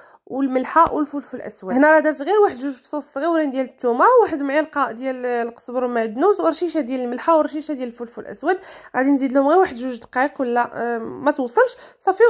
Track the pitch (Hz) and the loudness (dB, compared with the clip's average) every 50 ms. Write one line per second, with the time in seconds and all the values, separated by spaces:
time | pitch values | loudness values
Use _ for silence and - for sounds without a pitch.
0 | - _ _ _ _ - - 269 277 269 254 262 254 - - 320 339 - - 294 | -20 _ _ _ _ -8 -6 -4 -2 0 0 -2 -2 2 4 4 4 4 2 -2
1 | 302 - - 285 - - - 247 - - - - 196 190 226 262 285 302 311 311 | -4 -4 -6 -10 -12 -12 -14 -14 -14 -14 -16 -12 -6 -2 2 4 6 6 6 6
2 | 294 311 285 262 277 311 403 427 415 370 262 240 262 285 262 - - - - 294 | 4 2 -2 -2 -2 0 2 4 4 2 2 -2 -8 -8 -8 -10 -12 -10 -10 -10
3 | 277 - - 277 294 339 330 320 311 277 240 269 262 240 - - - 240 233 254 | -10 -8 -8 -4 -2 0 0 0 0 0 -2 -4 -4 -6 -6 -4 -2 -2 2 4
4 | 339 453 508 494 427 - 320 277 277 277 269 311 302 302 - 285 269 226 220 226 | 4 6 6 6 4 2 0 -4 -4 -2 -2 -2 -2 -2 -2 -4 -4 -4 -4 -6
5 | 262 262 254 254 247 247 240 240 233 233 233 - - - 240 254 254 247 240 233 | -8 -8 -6 -6 -4 -4 -2 -2 -4 -6 -8 -12 -12 -8 -6 -4 -2 -2 -2 -2
6 | 226 226 214 247 311 403 403 381 320 330 302 - 359 339 302 311 262 233 262 254 | -4 -4 -2 0 2 2 2 2 2 -2 0 -2 -4 -4 -2 -4 -4 -4 -4 -4
7 | 247 240 247 240 - 330 330 311 302 294 285 311 285 - 302 254 254 240 233 - | -4 -6 -6 -4 0 2 2 2 2 0 -4 -8 -8 -8 -8 -8 -8 -10 -10 -12
8 | 240 233 - - - - 220 - 262 320 381 381 - - - - - - - 254 | -14 -14 -14 -16 -16 -16 -12 -6 -4 -2 -2 -4 -6 -14 -20 -20 -14 -6 -2 0
9 | 262 277 285 262 269 262 247 277 269 277 320 381 381 - 262 233 247 262 247 233 | 2 2 2 2 2 0 2 2 4 4 4 4 4 2 -2 -6 -8 -10 -10 -10
10 | - - - 254 262 294 285 - 269 240 233 240 240 - - - 233 240 233 226 | -12 -6 -2 -2 -2 -2 -2 -4 -4 -2 0 -2 -2 -2 -4 -6 -4 -4 -4 -4
11 | 226 226 123 123 - 285 294 - 254 240 - 427 508 480 - - - - _ _ | -6 -8 -8 -4 -2 -2 0 0 -2 -2 2 2 2 2 0 -8 -20 -20 _ _
12 | - 381 370 381 453 | -2 -2 2 4 4